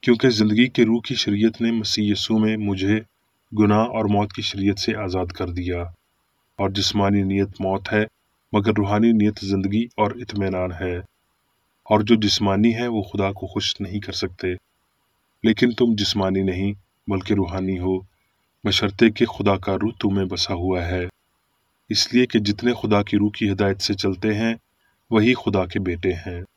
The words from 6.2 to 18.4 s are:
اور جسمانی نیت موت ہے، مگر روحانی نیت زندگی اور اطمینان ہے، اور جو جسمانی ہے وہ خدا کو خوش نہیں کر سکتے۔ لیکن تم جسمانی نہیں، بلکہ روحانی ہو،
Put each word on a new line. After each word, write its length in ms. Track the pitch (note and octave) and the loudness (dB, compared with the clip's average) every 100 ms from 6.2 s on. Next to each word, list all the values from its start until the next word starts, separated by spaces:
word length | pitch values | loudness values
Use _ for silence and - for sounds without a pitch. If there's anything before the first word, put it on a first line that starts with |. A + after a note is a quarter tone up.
| _ _ _ - | _ _ _ -4
اور 140 | G2 | -4
جسمانی 520 | F#2+ G2 G#2 G2 G2+ | -2 -2 0 2 2
نیت 260 | F#2+ G2 G2 - | 2 0 -2 -2
موت 320 | F#2+ F#2+ - | -4 -4 0
ہے، 120 | G#2+ G#2+ _ _ _ _ | 0 0 _ _ _ _
مگر 180 | A2 G#2 | 0 2
روحانی 420 | G#2 G2 G#2 A2+ | 0 0 2 4
نیت 280 | A2+ G#2 G#2 | 4 2 0
زندگی 440 | G2 G2 G2 G#2 | -4 -2 0 -2
اور 260 | A#2 - G#2 | -4 -2 -2
اطمینان 640 | - - G#2 G2 F#2 F#2 | -2 -8 -4 -4 -2 -4
ہے، 240 | E2+ F2+ F2 F2 _ _ _ _ _ _ _ | -4 -6 -6 -10 _ _ _ _ _ _ _
اور 180 | - G#2+ | 0 2
جو 140 | G#2+ | 6
جسمانی 600 | A#2 G#2 - G2+ G2 A2+ | 4 4 2 2 4 4
ہے 120 | A#2 A#2+ | 2 -2
وہ 160 | A2+ | -2
خدا 300 | G2 G#2 G2 | -4 -2 -4
کو 140 | G2+ F#2+ | -4 -6
خوش 340 | G#2 - - | -6 -4 -6
نہیں 200 | F#2+ G2+ | -6 -8
کر 120 | G2 | -8
سکتے۔ 360 | F#2 F#2 F#2 F#2 F#2 _ _ _ _ _ _ _ _ | -6 -6 -4 -6 -6 _ _ _ _ _ _ _ _
لیکن 280 | A2 G#2+ B2 | 0 4 2
تم 240 | A2+ A#2+ | 2 2
جسمانی 480 | G#2+ G2+ G#2 F#2+ F#2+ | 2 -2 0 0 0
نہیں، 300 | F#2+ F2+ G2 G2+ _ _ - | -2 -2 -4 -6 _ _ -6
بلکہ 240 | G2 - | -4 -2
روحانی 440 | G2+ F2 F#2+ F#2+ F#2 | -2 -2 -4 -4 -4
ہو، 220 | F#2 F#2 F#2 _ _ _ | -2 -4 -6 _ _ _